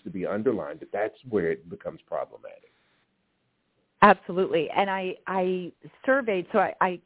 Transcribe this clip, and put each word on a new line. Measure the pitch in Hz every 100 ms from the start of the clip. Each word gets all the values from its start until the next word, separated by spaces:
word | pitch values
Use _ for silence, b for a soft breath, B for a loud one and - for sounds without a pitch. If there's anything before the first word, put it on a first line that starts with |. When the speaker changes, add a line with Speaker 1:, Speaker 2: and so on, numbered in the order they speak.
Speaker 1:
to | 98
be | 92 80
underlined, | 104 110 101 73 78
that | -
that's | 101 107 - 131
where | 104 82
it | 80 85
becomes | 80 85 80 -
problematic. | 80 64 55 57 - _ _ _ _ _ _ _ _ _ _ _ _ _ _
Speaker 2:
Absolutely. | 208 185 - 180 190 165 147 -
And | 196
I, | 190 185 - -
I | 190 185 185 175 - 147 - -
surveyed, | 269 226 190 170
so | 214
I, | 185 -
I | 185 175